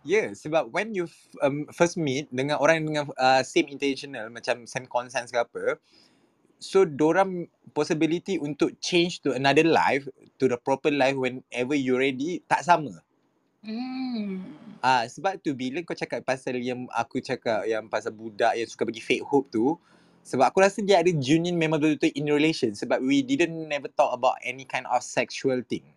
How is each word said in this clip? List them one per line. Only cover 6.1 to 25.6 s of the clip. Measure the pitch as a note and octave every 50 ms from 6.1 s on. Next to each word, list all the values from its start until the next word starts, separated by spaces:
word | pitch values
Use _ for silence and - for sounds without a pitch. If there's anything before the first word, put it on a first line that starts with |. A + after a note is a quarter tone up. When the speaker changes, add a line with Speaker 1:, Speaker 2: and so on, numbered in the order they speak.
| _ _ _ _ _ _ _ _ _ _
Speaker 1:
so | - - - F#3+ F#3+
dorang | E3+ C#3+ B2+ D3+ D#3 E3+ F#3 G3 F#3+ F#3 F3 E3 - _ _ _ - _
possibility | D3 D3+ - D#3 D3+ D#3+ D#3 E3 F3 _ - G3 -
untuk | C#3+ D3 C#3+ - E3+ C3+ - _
change | - - F3+ F3 E3+ F3+ E3+ - _
to | D3 A#2+
another | B2+ C3+ C#3 C#3 D3+ D#3+
life, | E3 D3 G2+ D#2+ F#2+ A#2+ C#3+ C#3 C#3 - _ - - _ _
to | C3 C3
the | A#2+ A#2+
proper | _ - C3+ C3+ - D#3 C#3+
life | C#3+ C3 C3+ C#3 C3+
whenever | C3 B2+ B2 B2+ - _ - A#2+ B2+ B2 D3+
you | C#3+ C3 B2+ B2+ B2
ready, | C3+ C#3+ C3 B2+ C#3 E3+ F3+ C3+ _ _
tak | D3+ - C3+
sama. | D#3+ F3 D#3+ D3+ A#2+ F#2 D#3 _ _ _ _ _ _ _ _ _ _ _ _ -
Speaker 2:
Hmm. | G#3+ A3 A#3 B3+ C4 B3+ C4 C4 B3+ A#3+ A3 G#3 G3+ F#3+ F#3 F#3 - - D3+ - - - -
Speaker 1:
Ah, | - B2+ C3 B2 A#2
sebab | A#2+ - - D3+ G3 F#3+ - _
tu | D#3+ C#3
bila | A#2 B2+ B2+ C3 F3 E3+
kau | - E3+
cakap | - E3 - - A#2+ -
pasal | - C3 C3+ - C#3+ B2 B2+
yang | A#2+ B2+ B2 B2 B2 A#2+ -
aku | A#2 A#2 _ _ C3
cakap | - - C3 - _ B2 A2 G2+ F#2+
yang | A2 A2 G#2+ G#2+ G#2+
pasal | - G#2+ - A#2 A2
budak | G#2 A2 A2+ G#2 G2+ A#2 A2+ G2+
yang | A2+ A2+ -
suka | - - A#2+
bagi | G#2+ A#2 - -
fake | - C#3 G2 -
hope | - - C#3 C3+ _
tu, | - A2 A2+ C#3 E3+ - _ _ _ _ _ _ _ _ _
sebab | - - B2+ C3
aku | B2 - F#3+ F#3+
rasa | G3 - -
dia | G#3 F#3+ G3+ F3 E3
ada | F#3
genuine | F3 D3 B2+ B2 D#3+ E3 E3+ F3+ F3+ E3+
memang | D#3+ D#3 D#3+ D#3
betul-betul | C#3+ D#3 D3+ C#3 - D#3+ -
in | C#3 D3+ D3
relation | D3 D3 D3 D#3+ D#3 - - A2+ G2+
sebab | - - A#2+ C3 A2+ B2+
we | C3 C#3 C#3
didn't | C3+ B2 C#3 C#3 E3+ D#3+ E3 D#3+ D#3+
never | D3+ D3 C#3+ C3 - _
talk | - D3 A#2 A#2
about | C#3+ C#3 B2+ - - -
any | B2 B2 C3+ C3+
kind | - - C3 B2+
of | - B2 B2 -
sexual | - - C#3 B2 - - - - C3+ B2+ B2+